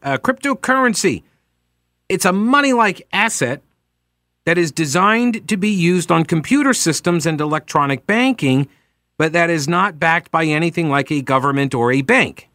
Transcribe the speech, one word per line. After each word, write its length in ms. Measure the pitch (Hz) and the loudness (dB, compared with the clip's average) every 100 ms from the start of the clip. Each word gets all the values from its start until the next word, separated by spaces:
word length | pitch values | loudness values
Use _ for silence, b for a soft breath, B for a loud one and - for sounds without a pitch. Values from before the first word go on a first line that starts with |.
Uh, 160 | 139 135 | -6 -4
cryptocurrency. 1040 | - 262 285 262 - 262 254 202 185 95 - _ _ _ _ _ _ _ - | -2 -4 -4 -4 -2 0 0 0 -2 -2 -8 _ _ _ _ _ _ _ -6
It's 160 | 190 180 | -2 0
a 60 | |
money-like 760 | 196 220 277 285 240 214 - - | 0 2 2 2 2 0 -2 -6
asset 500 | 185 220 - 123 - _ _ _ _ _ _ _ _ - | -2 -2 -2 -4 -4 _ _ _ _ _ _ _ _ -2
that 120 | 175 | 0
is 140 | 165 | 0
designed 760 | 147 156 170 202 226 240 226 - | -2 -2 2 2 2 0 -2 -4
to 80 | 208 | -2
be 120 | 214 | 0
used 400 | 196 170 180 165 | 0 2 2 2
on 140 | 165 | 0
computer 500 | 160 165 - 277 277 | 0 -2 0 0 2
systems 520 | - 170 147 175 175 160 | 0 0 -2 0 0 0
and 160 | 151 | -2
electronic 680 | 151 151 - 151 139 135 - | -2 -4 -2 0 0 -2 -2
banking, 640 | 220 262 254 139 131 139 b b b _ - | 0 0 0 0 2 0 b b b _ -4
but 160 | 156 | 0
that 160 | 170 170 | 2 0
is 180 | 165 139 | 0 0
not 320 | 175 202 156 | 0 0 0
backed 320 | 165 170 - | 0 0 0
by 140 | 165 160 | -2 0
anything 440 | 151 170 170 160 | 0 0 -2 0
like 220 | 139 139 | 0 0
a 100 | 147 | -4
government 540 | 127 135 139 139 139 131 | 0 0 0 0 -2 0
or 160 | 120 | 0
a 100 | 139 | 0
bank. 460 | 135 254 113 - - | 2 2 0 -4 -20